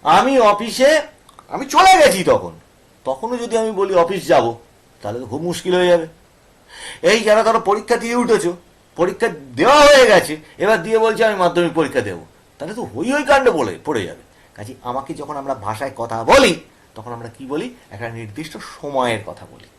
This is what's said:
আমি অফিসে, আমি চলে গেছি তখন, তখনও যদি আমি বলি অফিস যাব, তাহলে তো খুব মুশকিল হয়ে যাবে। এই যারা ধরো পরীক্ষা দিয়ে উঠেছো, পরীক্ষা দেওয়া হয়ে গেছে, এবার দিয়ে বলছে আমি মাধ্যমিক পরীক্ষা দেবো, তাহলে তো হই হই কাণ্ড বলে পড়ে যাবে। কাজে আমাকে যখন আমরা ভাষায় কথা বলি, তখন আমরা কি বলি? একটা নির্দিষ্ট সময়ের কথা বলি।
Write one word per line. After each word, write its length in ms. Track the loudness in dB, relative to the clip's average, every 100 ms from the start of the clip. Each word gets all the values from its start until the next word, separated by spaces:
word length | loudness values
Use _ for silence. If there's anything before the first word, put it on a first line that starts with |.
আমি 360 | 4 2 4 4
অফিসে, 600 | 4 2 -2 0 2 2 -2 _ _ _ _
আমি 180 | -12 -2
চলে 320 | 4 6 8
গেছি 260 | 6 4
তখন, 280 | 0 0 -2 -16 _ _ _ _
তখনও 320 | -8 -8 -6 -8
যদি 220 | -4 -4
আমি 120 | -4
বলি 240 | -2 -2
অফিস 320 | 0 0 -2 0
যাব, 280 | 2 2 -6 _ _ _ _
তাহলে 160 | -12 -12
তো 80 | -10
খুব 160 | -8
মুশকিল 320 | -8 -8 -2
হয়ে 140 | 0 4
যাবে। 200 | 2 0 -14 _ _ _ _ _ -20 -20 -4
এই 180 | 0 0
যারা 220 | 2 2
ধরো 180 | 2 0
পরীক্ষা 360 | 0 -4 -2 -4
দিয়ে 180 | -2
উঠেছো, 420 | -4 0 0 0 -6 _ _ _ -4
পরীক্ষা 320 | -4 -2 -6
দেওয়া 520 | -6 -16 -2 4 6
হয়ে 260 | 8 8 8
গেছে, 340 | 4 2 -10 -14 -4
এবার 240 | 0 0
দিয়ে 160 | 0 0
বলছে 260 | 0 2
আমি 120 | 0 2
মাধ্যমিক 360 | -2 0 -4
পরীক্ষা 280 | -2 -2 -2
দেবো, 260 | -6 -10 -16 _ _ _
তাহলে 160 | -14
তো 80 | -12
হই 300 | -12 -8 -4
হই 120 | -4
কাণ্ড 260 | 2 2 2
বলে 280 | 0 -4 -6
পড়ে 220 | -6 -6 -6
যাবে। 160 | -12 _ _ _
কাজে 200 | -20 -18 -16
আমাকে 320 | -10 -10 -10
যখন 220 | -14 -12 -12
আমরা 180 | -8
ভাষায় 360 | -8 -8 -8 -8 -8
কথা 280 | -8 -6
বলি, 360 | 2 4 4 0 -10 _ _
তখন 180 | -20 -16
আমরা 160 | -14 -16
কি 180 | -18 -10
বলি? 280 | -8 -8 -14 _
একটা 180 | -14 -14
নির্দিষ্ট 480 | -12 -16 -14 -16 -16
সময়ের 640 | -18 -16 -8 -4 -2 -4 -8
কথা 200 | -18 -20
বলি। 160 | -20 -20